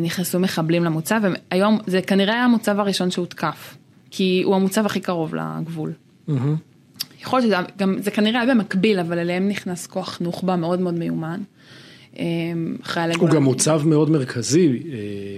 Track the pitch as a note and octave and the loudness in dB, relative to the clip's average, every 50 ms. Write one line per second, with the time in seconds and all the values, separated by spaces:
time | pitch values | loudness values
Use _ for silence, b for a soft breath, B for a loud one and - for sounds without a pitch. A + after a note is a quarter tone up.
0 | E3 E3 - - F3+ - - F3 F#3 F#3+ - - D#3+ D#3+ E3 E3+ E3+ E3+ D#3 D#3+ | 0 -2 -2 -4 -4 -2 0 0 0 0 0 0 0 2 2 2 2 0 0 -2
1 | D#3+ - G#3+ A3+ G#3 F#3+ E3 - - _ F3 F#3 G3 G#3+ A3 G3+ G#3 - F3+ F#3 | 0 0 0 2 2 0 -2 -2 -6 _ 0 2 4 4 2 2 0 0 0 0
2 | F3+ - G3 G3 G3 F#3+ A3 A#3+ B3 B3 A#3+ A3 - - G3+ G3 G#3 G3+ F#3 - | 2 2 2 2 4 2 2 2 4 4 4 2 2 0 0 0 0 0 0 0
3 | F#3 F3+ F3+ - F3 - - - - D#3 D3 - - - - - _ _ _ _ | -2 -2 -2 -2 -6 -6 -6 -6 -4 -4 -4 -6 -14 -20 -20 -20 _ _ _ _
4 | _ - - - F#3+ F#3 F3+ F#3 - - G3 F#3+ F#3+ F#3+ F#3+ A3 A3 G3+ - G3 | _ -18 -4 -2 0 2 2 2 2 2 2 2 2 2 2 0 0 0 -2 -2
5 | F#3+ - F#3 E3+ D#3+ D#3+ E3 D#3+ D#3+ D#3 D#3 D#3+ E3 D#3+ E3+ D#3+ D#3 D#3 E3 - | -4 -2 -2 -2 -4 -4 -4 -6 -6 -6 -6 -6 -8 -8 -8 -8 -8 -8 -8 -10
6 | _ _ _ _ _ - D3+ B2+ A#2+ C#3+ D3+ D#3+ E3 _ _ _ _ _ _ - | _ _ _ _ _ -4 -2 -2 0 0 -2 -2 -6 _ _ _ _ _ _ -14
7 | - - - - - - - C4 B3 A3+ G3 F3+ F3+ - - - G3 F#3+ F#3+ - | -14 -14 -14 -16 -6 0 0 2 4 4 2 2 0 -4 -4 -2 0 0 0 0
8 | G3+ G#3 G3+ - G#3 G#3+ A3+ B3+ A3+ B3 C4+ A3+ G3 - - F#3+ F3+ A3 G#3 F#3 | -2 -2 0 2 2 2 2 2 2 4 2 2 2 2 0 2 2 4 2 2
9 | F3 E3 E3+ E3+ E3+ F3 F3 F3+ F#3+ G3+ G#3 G3 - F#3+ F3+ E3+ - - - F#3 | 0 -2 -2 -2 -2 -2 0 0 0 0 -2 -2 -6 -8 -8 -8 -10 -8 -8 -8
10 | F3 - - - F3 E3+ F3 - - F3+ F#3 F3+ D#3+ E3 F3+ F3+ F#3 F3 F3 E3+ | -8 -8 -6 -6 -4 -4 -4 -2 -2 0 0 0 0 0 0 0 0 -2 -2 -2
11 | E3 E3 E3 E3 D#3+ D#3+ D#3+ G3+ G3+ - B B B B B B B B B B | -4 -4 -4 -4 -4 -6 -8 -8 -10 -12 B B B B B B B B B B
12 | B B B - - E3+ E3+ E3+ E3 E3+ E3+ E3+ E3 E3 - - - - - E3+ | B B B -6 -4 -4 -2 -2 -4 -4 -4 -4 -4 -4 -6 -8 -8 -6 -4 -2
13 | E3+ E3 E3 E3+ F3 D#3+ D3+ D#3 C#3 C3+ B2 C3 - D3 D#3 D#3+ C#3+ E3 D#3 D3 | -2 -2 0 2 4 4 4 4 4 4 2 2 2 2 2 2 4 4 4 4
14 | D#3 D3+ D#3+ D#3 C3 - - B2 A2+ - C3+ E3+ F#3 D#3 B2 A2+ - E3+ C#3 A2 | 4 4 4 2 0 -2 -4 -6 -4 2 4 4 6 4 4 0 -4 -8 -8 -8
15 | G#2 G#2 G2+ G2+ G2 G2+ G2+ | -8 -8 -8 -8 -8 -10 -10